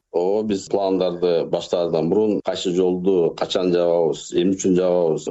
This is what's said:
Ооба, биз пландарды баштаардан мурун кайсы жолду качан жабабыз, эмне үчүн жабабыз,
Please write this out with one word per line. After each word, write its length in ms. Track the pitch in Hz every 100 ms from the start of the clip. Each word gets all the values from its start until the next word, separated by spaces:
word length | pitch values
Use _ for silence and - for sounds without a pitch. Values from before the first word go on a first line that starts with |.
| _
Ооба, 300 | 85 90 104
биз 220 | 107 98 -
пландарды 800 | 101 98 95 90 87 87 85 78
баштаардан 640 | 87 - 92 85 82 80
мурун 300 | 98 107 101
кайсы 260 | - 90 95 90
жолду 560 | 92 90 90 95 82 -
качан 340 | - 101 92
жабабыз, 540 | 87 87 85 82 69 - 87
эмне 220 | 90 95
үчүн 160 | 98 90
жабабыз, 480 | 92 90 85 78 -